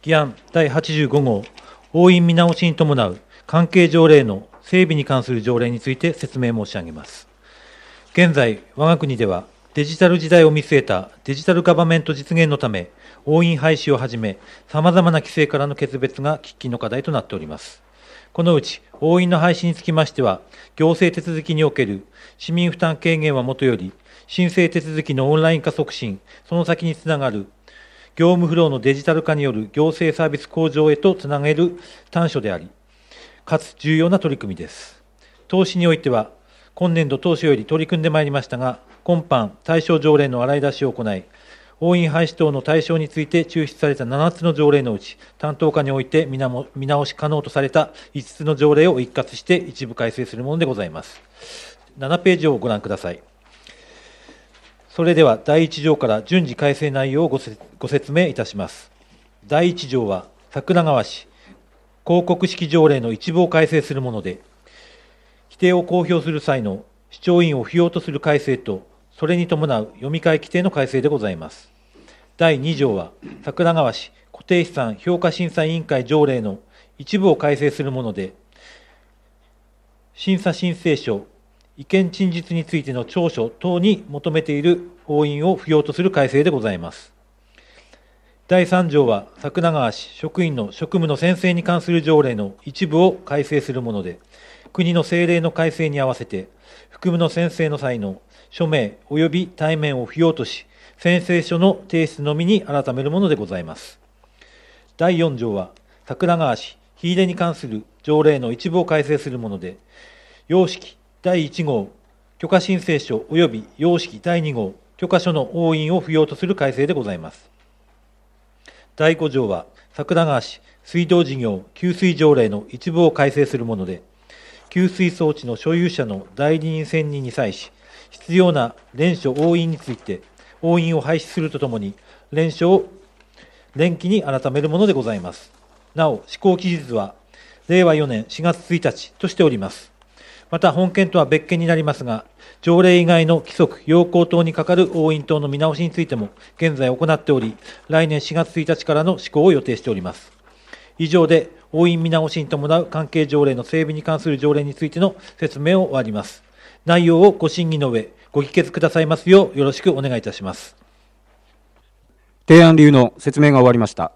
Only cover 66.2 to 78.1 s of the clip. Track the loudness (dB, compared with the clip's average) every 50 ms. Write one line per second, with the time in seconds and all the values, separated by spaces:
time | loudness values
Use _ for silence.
66.2 | -2 -4 -6 -4 -2 -2 -4 -2 -4 -6 -8 -8 -12 _ _ _ _ _ -20 -6
67.2 | -2 2 4 4 4 2 0 -4 -6 -2 0 0 0 0 0 -6 -8 -8 -10 -4
68.2 | -2 0 0 0 0 -2 -4 -4 -4 -8 -8 -8 -10 _ _ _ _ _ _ -8
69.2 | -4 -2 -2 -2 0 -2 -2 -2 0 -2 -2 -2 -4 -8 -12 -14 -10 -8 -8 -2
70.2 | 0 0 0 0 -2 -4 -4 -2 -2 0 -2 -2 -4 -2 -2 -2 0 0 -2 0
71.2 | -4 -6 -6 -8 -12 -16 -18 -20 -20 _ _ _ _ _ _ -20 _ -20 _ _
72.2 | _ _ _ 0 0 2 2 0 -2 -4 -2 0 0 0 0 -2 -6 -10 _ _
73.2 | -20 -20 -20 -12 -12 -10 -4 0 0 0 2 2 0 0 -2 -6 -14 -18 _ _
74.2 | _ _ -20 -20 -4 0 0 0 0 -2 -4 -6 -6 -6 -6 -8 -4 -4 -4 0
75.2 | 0 -2 -2 -2 -6 -4 -2 -2 -2 -2 -2 -6 -4 -2 -4 -4 -2 0 2 2
76.2 | 2 2 0 -2 -4 -6 -8 -10 _ _ _ _ _ _ _ _ -12 -6 -4 0
77.2 | 2 2 2 2 0 -2 -2 0 -2 -4 -2 -4 -8 -6 -6 -6 -8 -8